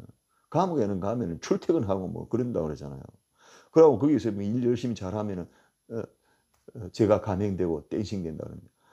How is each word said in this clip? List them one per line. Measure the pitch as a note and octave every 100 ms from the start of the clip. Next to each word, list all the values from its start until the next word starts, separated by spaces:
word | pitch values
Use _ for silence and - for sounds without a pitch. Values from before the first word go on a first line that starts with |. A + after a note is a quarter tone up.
| - _ _ _ -
감옥에는 | D#3 F#3 D#3 G2+ F#2+
가면은 | G2 A#2+ F#2+ E2
출퇴근하고 | - - - E3 G2+ F#2+ F2+
뭐 | - -
그런다 | A2+ B2 G#2
그러잖아요. | D#2 C#2+ C#2+ C#2 - - _ _ _ - _
그러고 | D#3+ D#3+ A2
거기서 | C#3+ C#3+ A2
뭐 | G2
일 | G2+ A#2+
열심히 | A#2+ B2 B2+
잘하면은, | G#2+ F#2 G#2+ G#2 F#2 E2 _ _ _ -
어, | A#2 - _ _ _ _ _ -
어, | B2+ F#2
제가 | - G#2 G2+
감형되고 | - F#2 G#2 F2+ F2+ D#2 -
땡싱 | D#2 G2+ G2+
된다 | E2 D2+
그럽니다. | - - - _ _